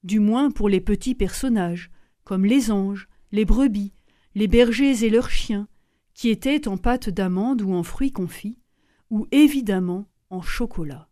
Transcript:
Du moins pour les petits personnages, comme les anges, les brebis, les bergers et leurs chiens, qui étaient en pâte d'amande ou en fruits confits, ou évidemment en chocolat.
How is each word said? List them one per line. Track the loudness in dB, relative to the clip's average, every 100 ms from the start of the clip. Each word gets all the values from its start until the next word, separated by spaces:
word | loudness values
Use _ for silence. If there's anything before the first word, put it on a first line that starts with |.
Du | -2 2
moins | 2 2 0
pour | 0 2
les | 2
petits | 0 -2 -2
personnages, | -2 -4 -2 -2 0 0 -6 -12 -20 _ _
comme | -6 0
les | 2 2 2
anges, | 0 -2 -6 -14 _ _
les | -2
brebis, | 2 4 4 0 -6 -12 _ _ _
les | -4 2
bergers | 6 4 4 2 2
et | 2
leurs | 2 2
chiens, | 0 0 -4 -6 _ _ _ _
qui | -4 -2
étaient | 0 0 -2 -2
en | -2
pâte | 0 0 -4
d'amande | -4 -2 -2 -2 -2
ou | -2
en | -2
fruits | -4 -4 -4
confits, | -2 -8 -8 -14 -14 _ _ _ _ _
ou | -6 0
évidemment | 4 4 4 -2 -2 -2 -4 -8 _ _
en | -10
chocolat. | -6 -4 -4 -4 -8 -10 -20